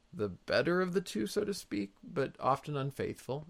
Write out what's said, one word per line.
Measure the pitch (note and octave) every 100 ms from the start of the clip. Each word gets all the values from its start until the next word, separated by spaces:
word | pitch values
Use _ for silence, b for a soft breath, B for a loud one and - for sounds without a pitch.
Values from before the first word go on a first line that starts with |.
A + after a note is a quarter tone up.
| b
the | F3+ G#2
better | F2 - G#2+ C#3 F3
of | F#3
the | F3+
two, | F3+ G#3 G#3
so | G#3 G#3
to |
speak, | G3 - G#3 G3+ -
but | B3+ E3 C3 -
often | B2 C#3 - C#3+
unfaithful. | C#3 C3+ G2+ A#2 - C#3 D#3